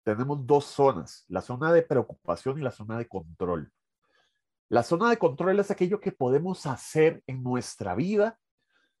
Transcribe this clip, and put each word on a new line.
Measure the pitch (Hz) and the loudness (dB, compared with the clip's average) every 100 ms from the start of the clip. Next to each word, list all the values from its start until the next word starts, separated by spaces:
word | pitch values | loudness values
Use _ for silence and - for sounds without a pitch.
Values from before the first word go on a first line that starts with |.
| 113 | -4
tenemos | 107 135 147 123 | -2 -2 -4 2
dos | 143 | 2
zonas, | 143 - 139 95 - - - | 2 4 4 4 -8 -16 -8
la | 92 | -6
zona | - 123 160 | -6 -4 4
de | 170 | 4
preocupación | 165 131 107 - - - 131 147 | 4 0 -2 -8 -6 -4 -4 -4
y | |
la | 131 | -6
zona | - 107 113 | -8 -8 -8
de | 113 | -6
control. | 92 82 82 90 85 71 _ _ _ _ _ _ _ _ _ - | -10 -10 -8 -4 -4 -6 _ _ _ _ _ _ _ _ _ 0
La | 113 | 0
zona | - 170 233 | 2 0 2
de | 233 | 2
control | 175 139 180 202 | 0 0 0 2
es | 202 | 0
aquello | 202 180 208 | 0 0 0
que | 190 | -4
podemos | - 127 139 180 180 147 | -4 0 0 0 -6 -6
hacer | 120 - 156 156 104 - | -8 -4 2 2 2 -10
en | 131 | -8
nuestra | 123 123 - - 101 | -4 -4 -6 -8 -4
vida | 92 180 208 214 - _ _ _ _ _ _ | -2 0 2 0 -2 _ _ _ _ _ _